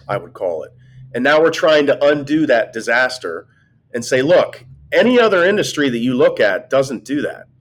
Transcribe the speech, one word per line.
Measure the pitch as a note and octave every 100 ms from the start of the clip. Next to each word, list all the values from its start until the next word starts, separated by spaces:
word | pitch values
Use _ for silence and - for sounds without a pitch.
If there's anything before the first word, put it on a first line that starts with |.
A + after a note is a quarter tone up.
| -
I | G2+
would | F2
call | - F#2+ D#2+
it. | C#2 - - - -
And | A#2+
now | C3+ D#3
we're | E3
trying | - E3+ D3+ C#3+
to | B2+
undo | C#3+ D3 C#3 D#3 C#3+
that | A#2 G#2+
disaster | A2+ A2 A#2 B2+ - F2+ E2 - _ _ _ _
and | A#2+
say, | A#2 C3
"Look, | C#3 F3 - - - - -
any | D#3 A3 A#3+
other | A3 F#3
industry | F3 G#3 C#3+ - C#3
that | A#2+
you | B2
look | B2+ E3+ -
at | G#2+ F#2 -
doesn't | C3+ C#3 D#3+
do | - C#3+
that." | G#2+ - - _